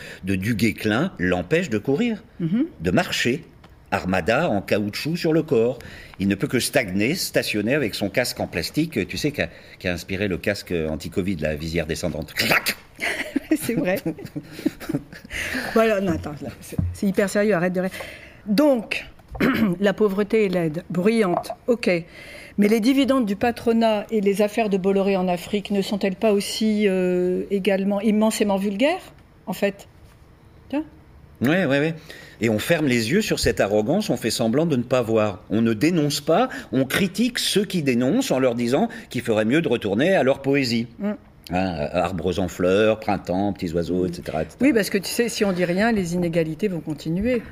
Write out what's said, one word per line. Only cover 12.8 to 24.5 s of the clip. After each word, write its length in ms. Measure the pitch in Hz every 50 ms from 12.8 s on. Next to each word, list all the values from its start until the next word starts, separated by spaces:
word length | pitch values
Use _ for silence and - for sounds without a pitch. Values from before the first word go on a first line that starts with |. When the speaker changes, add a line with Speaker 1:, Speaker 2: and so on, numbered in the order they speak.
| - - - -
Speaker 2:
<laughs> 560 | - - - - - - - 285 - - 320
C'est 200 | - - - 226
vrai. 260 | 247 277 180 190 202 - 165 160 - - - - 151 - - - - - - - - - - - 143 - - - - - - - - - - - 254 240 - -
Voilà, 280 | 226 220 226 214 196
non, 120 | 202 185 160
attends, 220 | 156 - 151 147 139
là, 80 | 143 117 - -
c'est, 140 | - - - - - - -
c'est 140 | - - 196
hyper 220 | 185 - 208 190
sérieux, 240 | - 208 202 220 196
arrête 180 | 165 175 185
de 100 | 180 185
rire. 100 | 180 190 - - - - - - - - - - -
Donc, 600 | 202 208 196 302 294 269 233 196 - - - - - - - - - - -
<clears throat> 400 | - 254 247 226 226 202 175 180
la 140 | 202 202 190
pauvreté 520 | - 214 208 190 202 208 208 - 220 214
et 40 | 190
l'aide, 340 | 180 175 170 160 147 175 - -
bruyante, 600 | 160 175 175 214 233 226 214 180 175 - - - - - - -
ok. 220 | 240 226 - 214 180 165 165 - - - - - - - - - - -
Mais 100 | 202 202
les 120 | 220 233
dividendes 460 | 202 254 277 269 277 220 269 269 240
du 100 | 196 202
patronat 720 | 190 - 240 233 - - 240 226 226 226 226 214 208 208 -
et 80 | 226 214
les 220 | 196 202 196 185
affaires 280 | 208 208